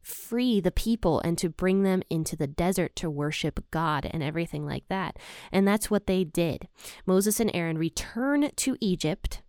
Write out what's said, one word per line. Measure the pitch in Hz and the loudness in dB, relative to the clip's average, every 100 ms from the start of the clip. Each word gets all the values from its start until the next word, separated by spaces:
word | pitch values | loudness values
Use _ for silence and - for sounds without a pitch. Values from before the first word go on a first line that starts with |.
free | - - - 233 254 208 | -14 -14 -4 0 4 4
the | 180 | 4
people | - 220 233 185 143 | 2 0 2 2 2
and | 165 170 | 0 0
to | 175 | -2
bring | - 185 190 | 0 2 4
them | 190 185 - | 4 2 0
into | 165 160 | -2 -2
the | 156 | -4
desert | 143 147 175 190 165 - | -4 0 0 2 -2 -4
to | 170 | -6
worship | 143 147 151 156 - - | -2 -4 -2 -4 -4 -4
God | 160 165 147 - | -2 0 0 -2
and | 165 | -4
everything | 147 160 170 147 | -2 -2 -4 -6
like | 147 - - | -6 -8 -6
that. | 190 180 - - - - | -4 -4 -8 -16 -18 0
And | 190 196 | 4 4
that's | 214 - | 4 2
what | 208 | 0
they | - 185 | 2 0
did. | 170 170 170 - - _ - - - | 0 0 0 -2 -10 _ -18 -8 2
Moses | 185 208 214 | 4 4 2
and | 220 | 0
Aaron | 175 165 160 | 0 -2 -2
return | 165 - - 233 269 294 285 | -2 -4 -8 -4 0 2 0
to | - - 247 | 0 -2 0
Egypt | 214 180 156 160 - - | 0 0 0 -2 -4 -6